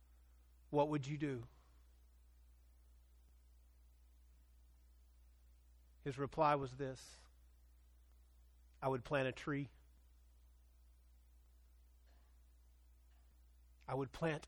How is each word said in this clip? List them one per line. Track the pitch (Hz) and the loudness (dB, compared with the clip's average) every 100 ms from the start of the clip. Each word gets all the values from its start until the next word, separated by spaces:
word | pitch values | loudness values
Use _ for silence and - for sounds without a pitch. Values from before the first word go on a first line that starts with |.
| - - - - - - - | -20 -20 -20 -20 -20 -20 -2
what | 147 151 | 2 4
would | 151 135 | 2 -2
you | 147 | -4
do?" | 147 127 117 - - - - - - - - - - - - - - - - - - - - - - - - - - - - - - - - - - - - - - - - - - - - - | -2 -4 -8 -18 -20 -20 -20 -20 -20 -20 -20 -20 -20 -20 -20 -20 -20 -20 -20 -20 -20 -20 -20 -20 -20 -20 -20 -20 -20 -20 -20 -20 -20 -20 -20 -20 -20 -20 -20 -20 -20 -20 -20 -20 -20 -20 -20 -10
His | 147 127 | -8 -4
reply | 139 - 151 147 | -4 4 6 6
was | 135 131 | 2 -4
this, | 135 131 - - - - - - - - - - - - - - - - - - | -6 -6 -12 -18 -20 -20 -20 -20 -20 -20 -20 -20 -20 -20 -20 -20 -20 -20 -20 -2
"I | 139 | 0
would | 131 - | 0 2
plant | 147 131 | 2 2
a | |
tree. | - - 143 143 - - - - - - - - - - - - - - - - - - - - - - - - - - - - - - - - - - - - - - - - - - | -2 -2 -2 -4 -10 -20 -20 -20 -20 -20 -20 -20 -20 -20 -20 -20 -20 -20 -20 -20 -20 -20 -20 -20 -20 -20 -20 -20 -20 -20 -20 -20 -20 -20 -20 -20 -20 -20 -20 -20 -20 -20 -20 -20 -14 -4
I | 135 | -2
would | 135 | -2
plant | - 165 147 | 0 0 0